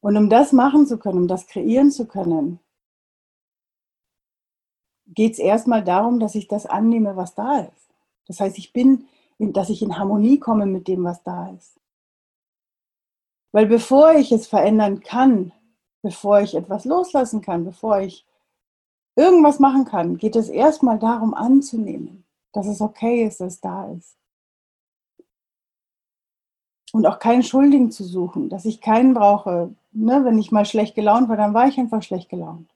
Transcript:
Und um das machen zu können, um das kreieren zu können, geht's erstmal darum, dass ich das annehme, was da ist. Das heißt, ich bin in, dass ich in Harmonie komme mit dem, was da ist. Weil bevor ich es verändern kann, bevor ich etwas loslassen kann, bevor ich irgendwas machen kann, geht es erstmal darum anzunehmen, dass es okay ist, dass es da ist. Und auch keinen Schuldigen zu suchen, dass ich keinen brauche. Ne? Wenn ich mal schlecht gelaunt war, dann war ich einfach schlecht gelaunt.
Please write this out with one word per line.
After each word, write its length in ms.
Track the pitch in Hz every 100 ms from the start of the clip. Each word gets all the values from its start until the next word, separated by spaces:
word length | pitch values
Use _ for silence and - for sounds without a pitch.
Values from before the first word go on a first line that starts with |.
Und 160 | 208 208
um 120 | 208
das 240 | 226 285
machen 320 | 262 262 285 285
zu 120 | 226
können, 200 | 208 180
um 100 | 180
das 180 | 185 -
kreieren 460 | 202 214 240 285
zu 140 | 285 226
können, 520 | 196 175 165 147 175 _ _ _ _ _ _ _ _ _ _ _ _ _ _ _ _ _ _ _ _ _ _ _ _ _
geht's 320 | 175 226 220
erstmal 460 | - 220 233 226
darum, 340 | 180 180 226 240
dass 160 | 220
ich 140 | 214 -
das 180 | 208 -
annehme, 480 | 190 226 233 208
was 220 | 190 180 -
da 240 | 226 294
ist. 280 | 269 _ _ _ _ _ _
Das 140 | 175
heißt, 180 | 196 190
ich 140 | -
bin 340 | 240 254 262 - _ _ _
in, 140 | 214
dass 180 | 196 185
ich 100 | 202
in 160 | 208 175
Harmonie 440 | 196 208 220 285
komme 260 | - 214 202
mit 220 | 190 185
dem, 160 | 185
was 180 | 175 175
da 280 | - 180 175
ist. 280 | 185 _ _ _ _ _ _ _ _ _ _ _ _ _ _ _ _ _ _ _
Weil 140 | 208 214
bevor 480 | 233 226 269 311
ich 180 | 320 285
es 160 | 220 -
verändern 520 | 208 175 214 208 196
kann, 520 | - 233 262 220 180 _ _ _ _ _
bevor 380 | 208 - 202 202
ich 160 | 208 196
etwas 280 | 175 -
loslassen 560 | 247 339 359 285 240 220
kann, 240 | - 170
bevor 360 | 170 175 220 202
ich 260 | 190 - _ _ _ _ _ _ _ _ _
irgendwas 460 | - 330 359 294 285
machen 240 | 277 269
kann, 320 | 254 202 170 170
geht 180 | 214
es 140 | 226 220
erstmal 500 | - 285 302 247 214
darum 340 | 226 233 220
anzunehmen, 920 | - 233 269 277 226 202 156 - 190 _ _ _
dass 160 | 208 196
es 140 | 202
okay 440 | 214 - 226 240
ist, 160 | 220 -
dass 140 | 180
es 60 | 175
da 280 | 190 180 190
ist. 240 | 170 _ _ _ _ _ _ _ _ _ _ _ _ _ _ _ _ _ _ _ _ _ _ _ _ _ _ _ _ -
Und 140 | 220 -
auch 140 | 196
keinen 220 | 233 247
Schuldigen 480 | 233 262 285 277 240
zu 140 | -
suchen, 460 | 190 185 175 175 -
dass 140 | 190
ich 180 | 220 220
keinen 320 | - 220 262
brauche. 600 | 240 202 202 202 175 170 - _
Ne? 340 | 220 220 269 254
Wenn 120 | 220
ich 140 | 208
mal 140 | 214 208
schlecht 280 | 220 214
gelaunt 360 | - 208 220 254
war, 80 | 214
dann 160 | 208
war 120 | 208 254
ich 120 | 269
einfach 240 | 240 220
schlecht 260 | - 185 -
gelaunt. 420 | 180 165 165 165